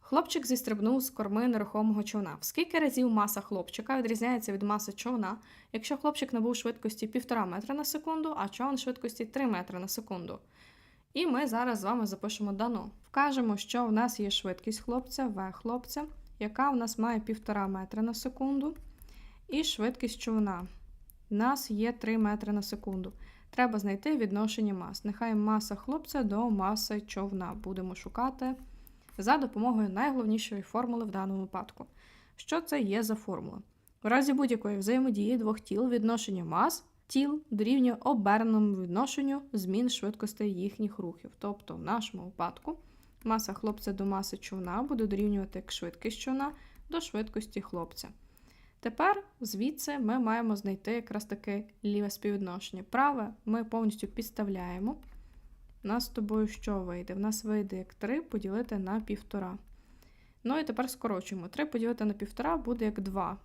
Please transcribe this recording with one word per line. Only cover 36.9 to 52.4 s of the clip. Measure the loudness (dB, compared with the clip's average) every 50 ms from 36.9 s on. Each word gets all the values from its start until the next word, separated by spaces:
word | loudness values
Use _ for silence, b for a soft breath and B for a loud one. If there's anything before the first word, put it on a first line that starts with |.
| _ _ _
тіл | _ 2 2 4 4 2 -2 -2 -2
дорівнює | 0 2 4 6 6 6 6 6 4 4
оберненому | 2 2 4 4 6 6 6 6 6 6 6 6 6 6 4 2 0
відношенню | 0 2 2 2 2 2 0 0 0 0 0 -4 -2 -4
змін | -2 0 0 2 2 2 2
швидкостей | 0 0 -2 -4 -4 -2 -4 -6 -4 -2 -2 -2 0
їхніх | 0 -2 -4 -2 -2 -4 -4 -2 -4
рухів. | -8 -8 -8 -10 -14 -20 -14 -8
Тобто | -6 -6 -6 -6 -10 -12 -10
в | -8 -4
нашому | -2 -2 -2 -2 -4 -8 -10 -12
випадку | -12 -6 -4 -4 -4 -4 -6 -8 -8 -8 b b b b b b b b b -2
маса | 0 0 2 0 -2 -6
хлопця | -4 -2 -4 -4 -2 -4 -4 -2
до | 0 0
маси | 0 0 0 -2 -4 -6
човна | -8 -10 -8 -8 -6 -4 -4 -2 -2 -2
буде | 0 0 0 2
дорівнювати | 2 2 2 2 2 2 0 -2 -4 -6 -10
як | -8 -8 -8
швидкість | -6 -6 -8 -8 -6 -6 -6 -6 -4
човна | -4 -2 -2 0 -2 -2 -4 B B B B B B B
до | -4 -4
швидкості | -4 -4 -4 -4 -4 -2 -4 -6 -6 -6 -8 -8
хлопця. | -8 -6 -6 -6 -6 -6 -8 -12 -12 -14 -14 b b b b b b b b b b b b b
Тепер | -6 -6 0 4 6 6 6 4 0 -8 _ _
звідси | -6 -6 -2 0 0 -2 -2 -2 -4 -4 -2 0
ми | 2 2 4 4
маємо | 4 4 2 2 2 2 0
знайти | 0 0 -2 -2 -2 -2 -2 -2
якраз | -2 -2 -4 -6 -6 -4
таки | -6 -8 -8 -4 -4 -4 -4 -4 -8 -16 -6 -2
ліве | 0 0 2 0 -2
співвідношення. | -4 -2 -2 -2 0 0